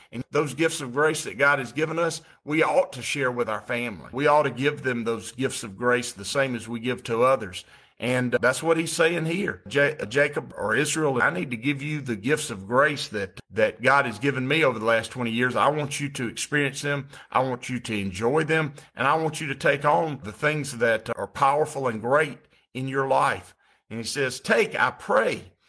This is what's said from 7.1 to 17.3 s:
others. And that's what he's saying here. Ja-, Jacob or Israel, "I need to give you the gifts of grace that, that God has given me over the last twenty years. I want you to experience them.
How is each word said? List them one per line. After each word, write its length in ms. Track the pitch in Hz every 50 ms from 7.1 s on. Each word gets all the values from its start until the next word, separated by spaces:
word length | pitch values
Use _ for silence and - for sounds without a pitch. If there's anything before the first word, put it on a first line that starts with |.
| 113 113 123
others. 420 | 127 135 127 110 92 87 - - - - - _ _ _ _
And 320 | - 120 127 127 123 123 117
that's 280 | 117 117 123 135 -
what 160 | 160 165 165
he's 160 | 165 170 156 -
saying 340 | - 165 165 175 170 160
here. 360 | 160 165 190 202 185 - - - -
Ja-, 240 | - 139 143 139 - - - 104
Jacob 440 | 110 135 143 147 147 160 131 123 -
or 180 | - 98 104 110
Israel, 480 | 120 151 147 147 160 156 147 135 120 -
"I 80 | 135
need 220 | 160 180 175 139 123
to 40 |
give 240 | 110 113 139 147 135
you 200 | 139 151 151 151
the 160 | 135 127 117
gifts 340 | 101 95 123 151 147 147 -
of 160 | 117 95 95
grace 400 | 98 120 127 143 151 151 131 - -
that, 320 | - 104 101 92 - - - _ 95
that 280 | 104 110 107 - -
God 240 | 113 127 135 139 135
has 140 | 123 107 101
given 300 | 123 143 135 131 127 131
me 160 | 147 160 156
over 160 | 135 120 110
the 40 | 107
last 280 | 113 113 113 110 - -
twenty 180 | 131 123 117
years. 240 | 113 117 123 127 117
I 140 | 110 101 135
want 320 | 151 151 147 143 143 -
you 80 | 143 139
to 180 | 139 - 127
experience 560 | 120 123 - - - 147 147 143 135 139 - -
them. 260 | 143 143 143 139 139 - - - _